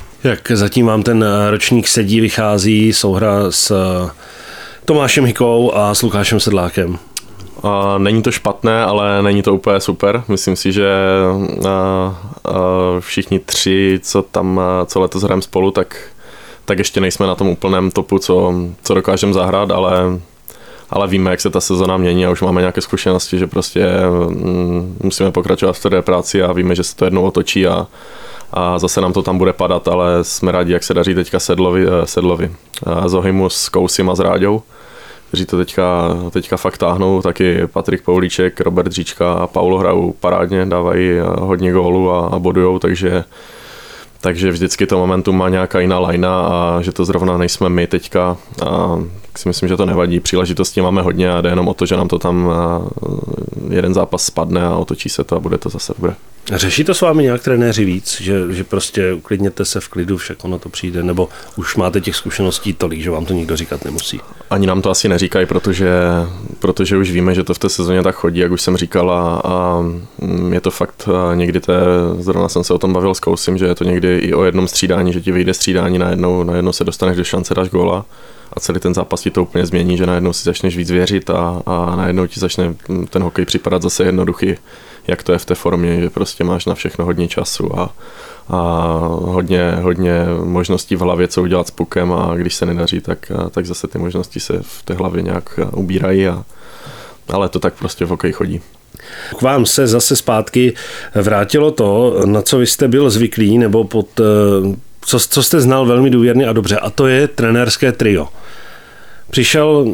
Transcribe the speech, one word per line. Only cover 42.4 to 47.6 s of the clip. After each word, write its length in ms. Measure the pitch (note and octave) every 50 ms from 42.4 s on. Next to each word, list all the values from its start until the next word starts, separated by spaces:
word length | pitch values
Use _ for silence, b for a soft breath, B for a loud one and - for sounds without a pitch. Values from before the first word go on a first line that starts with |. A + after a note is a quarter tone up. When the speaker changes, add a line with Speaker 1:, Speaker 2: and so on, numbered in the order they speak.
| F2 F2+ F2+ F#2 F2+ F#2 F#2 F2+
Speaker 2:
takže, 460 | - F#2 F#2 F2 F#2+ F2+ F#2 F2+ E2+ B B B B B B B B B B B B B B B B B - -
takže 300 | - F#2 F2 E2+ F#2+ F#2
vždycky 360 | F2 E2 F#2 F#2 - - G2+
to 120 | - G2+ F#2
momentum 380 | F2+ F2+ F#2 F#2 F2+ G2 F#2+
má 120 | F#2 F#2 F#2
nějaká 320 | F#2 F#2 F#2 - - F#2
jiná 180 | F2+ F#2 F#2 F2+
lajna 420 | F2+ F2 F2 F2 F2+ F#2 F#2 F#2
a 420 | F2 E2+ F2 F2 F2 E2+ E2+ F2
že 100 | F2 F#2
to 120 | - - F2
zrovna 340 | F2 F#2 E2+ F#2 F#2 F2+ F2
nejsme 300 | F2 F2 - -